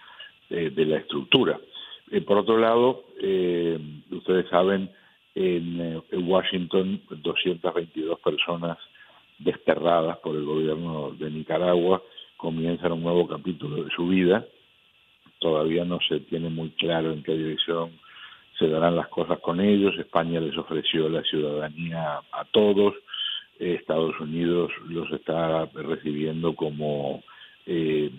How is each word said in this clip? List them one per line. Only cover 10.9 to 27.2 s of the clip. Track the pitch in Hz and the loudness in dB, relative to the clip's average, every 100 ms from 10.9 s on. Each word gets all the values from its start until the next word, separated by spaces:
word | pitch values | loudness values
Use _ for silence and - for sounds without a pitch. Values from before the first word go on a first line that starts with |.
| 78 71 67 | -6 -6 -8
de | 78 | -8
Nicaragua | 78 78 80 90 90 87 95 - - - - | -8 -4 0 4 4 4 2 0 -18 -20 -10
comienzan | 85 80 80 85 87 | -6 -2 -2 -2 -2
un | 85 | -2
nuevo | 85 87 80 | 2 2 2
capítulo | 78 90 80 73 73 | -2 -6 -6 -6 -6
de | 76 | -6
su | - 87 | -2 2
vida. | 95 87 104 - _ _ _ _ _ _ _ _ _ | 4 4 4 0 _ _ _ _ _ _ _ _ _
Todavía | 85 76 80 85 | 0 0 0 0
no | 85 87 - | -2 -2 -2
se | 78 | -2
tiene | - 82 82 | -4 -6 -4
muy | 80 80 | -6 -6
claro | - 85 82 80 | -4 -2 0 -2
en | 78 | -4
qué | 71 | -4
dirección | 80 78 76 - 85 82 82 - - - - _ - | -4 -2 -4 -2 -2 -4 -10 -20 -20 -20 -20 _ -2
se | 80 | 0
darán | 78 85 85 | 4 2 2
las | - | -2
cosas | - 80 80 | -4 -2 -2
con | - 85 | -2 2
ellos. | 101 101 98 82 | 4 6 4 2
España | 76 85 82 82 | 0 0 2 0
les | 78 80 | -2 -4
ofreció | - 78 - 82 78 | -4 -2 0 0 0
la | 80 | 0
ciudadanía | 76 80 73 73 76 78 85 82 78 71 - | -2 -2 -2 -2 -6 -6 -6 -4 -4 -6 -8
a | - - | -10 0
todos. | 113 104 101 101 - - - - - - _ | 4 6 6 4 2 -8 -8 -6 -8 -12 _
Eh, | 90 82 | -2 -2
Estados | - 78 80 76 | 0 0 0 -2
Unidos | 78 82 85 87 82 - 80 | -4 -2 2 2 0 -4 -8
los | 82 76 | -6 -4
está | 76 - 80 82 80 78 | -6 -2 0 0 0 -2
recibiendo | 80 73 78 78 73 78 80 82 76 | -6 -6 -4 -4 -2 -2 -2 -2 -2
como, | 78 73 76 73 69 64 | -4 -4 -4 -2 -4 -6